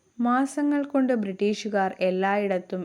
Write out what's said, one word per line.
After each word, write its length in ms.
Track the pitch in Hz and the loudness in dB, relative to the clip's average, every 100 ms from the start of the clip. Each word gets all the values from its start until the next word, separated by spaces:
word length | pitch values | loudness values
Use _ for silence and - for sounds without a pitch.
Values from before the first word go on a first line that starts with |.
| _ - | _ -4
മാസങ്ങൾ 640 | 240 247 277 294 294 294 285 | 0 2 0 0 0 0 0
കൊണ്ട് 280 | 277 254 247 | 0 2 0
ബ്രിട്ടീഷുകാർ 760 | 202 190 202 214 220 202 190 - | -2 -2 0 0 -2 0 0 0
എല്ലായിടത്തും 840 | 185 185 190 202 202 185 180 185 | 0 2 2 0 0 -2 -4 -8